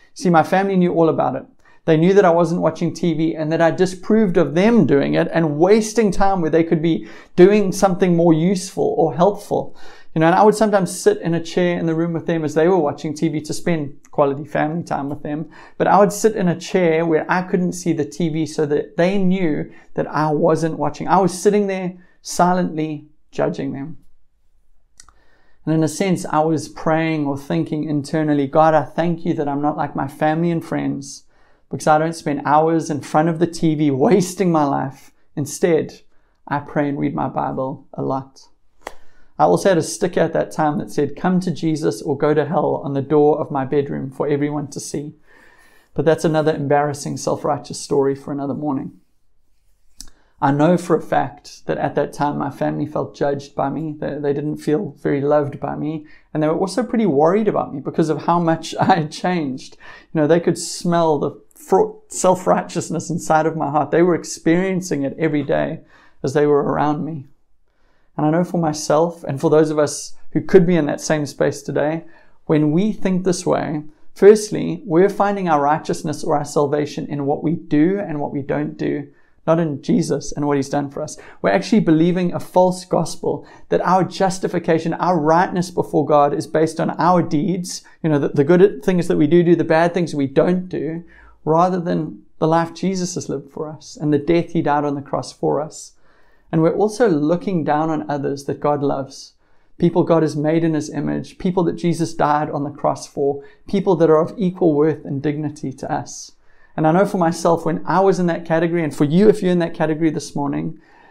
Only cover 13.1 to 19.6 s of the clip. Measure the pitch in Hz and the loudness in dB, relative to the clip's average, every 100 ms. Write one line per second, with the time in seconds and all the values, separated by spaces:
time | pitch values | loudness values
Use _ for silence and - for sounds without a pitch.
13.1 | 147 165 151 147 151 180 160 139 - - | -4 -2 -2 -6 -4 -2 -2 -4 -12 -8
14.1 | - 143 139 147 151 151 170 - 147 139 | -2 0 -2 -6 -2 -2 -4 -6 -6 -6
15.1 | 151 156 147 - - - - 170 185 202 | -8 -8 -8 -10 -16 -20 -2 4 4 4
16.1 | - 220 214 180 165 - 185 170 160 165 | 2 0 2 0 -2 -2 0 2 2 2
17.1 | 156 - 180 180 185 175 170 175 160 147 | 0 0 -2 0 -2 -2 -4 -2 -2 -4
18.1 | - 165 160 151 - 156 147 - - 180 | -4 -4 -2 -4 -2 -2 -2 -4 0 0
19.1 | 202 185 190 165 147 | 2 2 2 0 -2